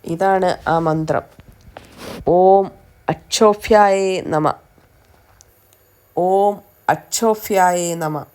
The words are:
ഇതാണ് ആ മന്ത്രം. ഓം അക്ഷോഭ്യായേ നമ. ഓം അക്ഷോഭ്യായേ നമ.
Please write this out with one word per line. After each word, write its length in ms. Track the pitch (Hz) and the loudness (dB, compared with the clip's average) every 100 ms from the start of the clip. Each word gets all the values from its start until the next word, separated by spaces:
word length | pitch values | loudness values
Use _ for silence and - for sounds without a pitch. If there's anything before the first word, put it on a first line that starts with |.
| - | -8
ഇതാണ് 360 | 165 196 190 185 - - | -4 0 0 0 -2 -2
ആ 40 | 165 165 | -2 -2
മന്ത്രം. 380 | 160 156 135 - - - _ - - - - - - - | -2 -2 -4 -6 -20 -20 _ -20 -20 -20 -20 -16 -8 0
ഓം 320 | 175 185 196 190 - _ _ - | 4 6 4 2 -10 _ _ -4
അക്ഷോഭ്യായേ 960 | - - - 214 208 - 214 202 196 190 185 - | -4 -6 2 2 2 2 4 4 2 -2 -4 -4
നമ. 160 | 160 151 - _ _ _ _ _ _ _ _ _ _ _ _ _ _ _ - | -2 -2 -4 _ _ _ _ _ _ _ _ _ _ _ _ _ _ _ -4
ഓം 380 | 180 190 202 202 _ _ - | 0 2 0 -2 _ _ -4
അക്ഷോഭ്യായേ 920 | 156 - - 226 214 - 196 180 180 175 170 | -4 -4 -2 -2 -2 -2 0 2 0 -4 -6
നമ. 140 | 156 151 - | -6 -6 -10